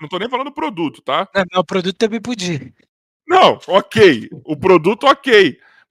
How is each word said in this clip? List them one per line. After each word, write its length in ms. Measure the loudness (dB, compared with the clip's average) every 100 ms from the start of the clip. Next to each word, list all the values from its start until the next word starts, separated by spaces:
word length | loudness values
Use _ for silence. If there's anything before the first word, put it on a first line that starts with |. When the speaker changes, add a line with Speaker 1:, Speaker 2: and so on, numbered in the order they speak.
Speaker 1:
Não 80 | -8
tô 100 | -10
nem 100 | -8
falando 240 | -8 -10
produto, 480 | -10 -10 -6 -8 -8
tá? 260 | -6 -6 -4
Speaker 2:
Não, 120 | -6 -4
mas 120 | -4
o 40 |
produto 320 | -4 -4 -6 -4
também 240 | -4 -4
podia. 540 | -10 -10 -8 -8 -12 _ _ _ _ _
Speaker 1:
Não, 360 | -2 2 4 2 0
ok. 600 | -2 0 4 4 4 -4 -16
O 120 | -10 -4
produto, 480 | 2 2 2 -2 0
ok. 540 | 0 2 4 4 0 _ _ _